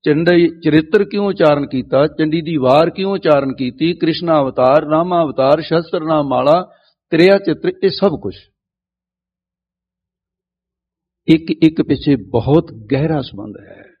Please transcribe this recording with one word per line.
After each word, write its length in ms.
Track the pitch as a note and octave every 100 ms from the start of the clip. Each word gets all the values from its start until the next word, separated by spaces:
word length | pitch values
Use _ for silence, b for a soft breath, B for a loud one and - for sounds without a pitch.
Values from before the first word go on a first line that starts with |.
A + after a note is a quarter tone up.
ਚੰਡੀ 560 | D#3 D3 E3+ F3 E3+ -
ਚਰਿੱਤਰ 400 | D#3+ D3+ D#3 G#3
ਕਿਉਂ 220 | G3+ G3+ G3+
ਉਚਾਰਨ 420 | F#3+ D#3+ C#3+ C#3
ਕੀਤਾ, 400 | C3 B2 C3+ D3+
ਚੰਡੀ 340 | E3 D#3 E3
ਦੀ 160 | D3+ D#3
ਵਾਰ 320 | B2+ C#3 E3+
ਕਿਉਂ 220 | E3 F#3+
ਉਚਾਰਨ 420 | G3 E3 C#3+ C3+
ਕੀਤੀ, 400 | A#2+ B2+ B2 D#3+
ਕ੍ਰਿਸ਼ਨਾ 480 | F3 D#3+ D#3 E3+ D#3
ਅਵਤਾਰ, 420 | C3+ B2+ B2+ D3
ਰਾਮਾ 400 | D3+ D#3 F3+ F3
ਅਵਤਾਰ, 380 | D#3 C3 C3+ D#3
ਸ਼ਸਤਰ 420 | D#3 E3 E3 F#3
ਨਾਮ 240 | D#3 D#3 C#3+
ਮਾਲਾ, 440 | B2 C3+ E3+ F3+ b b b _
ਤ੍ਰਿਆ 280 | D#3+ F#3 G3
ਚਿੱਤਰ, 340 | G3 D3+ F3+ F3+
ਇਹ 60 | G3
ਸਭ 300 | - F#3+ C#3
ਕੁਛ 140 | G2+ F#2 _ _ _ _ _ _ _ _ _ _ _ _ _ _ _ _ _ _ _ _ _ _ _ _ _ _ _ _ -
ਇੱਕ 240 | D#3+ E3
ਇੱਕ 300 | E3 D#3+ D#3+
ਪਿੱਛੇ 340 | - C#3+ - C3+
ਬਹੁਤ 580 | F#2+ A2+ A2+ D#3 E3
ਗਹਿਰਾ 480 | A2+ G#2+ C3+ D#3+ D#3
ਸੰਬੰਧ 340 | B2 G2+ G#2 G2 -
ਹੈ। 160 | - - _